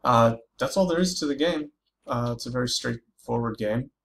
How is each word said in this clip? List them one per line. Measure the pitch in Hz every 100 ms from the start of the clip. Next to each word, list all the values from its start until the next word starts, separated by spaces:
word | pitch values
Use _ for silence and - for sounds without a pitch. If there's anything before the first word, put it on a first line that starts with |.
Uh, | 123 120 117 117 _ _
that's | - -
all | 180
there | 170
is | 180 -
to | 147
the | 139
game. | 160 160 151 _ _ _ -
Uh, | 120 120
it's | 117 120
a |
very | 127 123
straightforward | - 123 117 _ _ - 117 117 107
game. | 107 113 131 _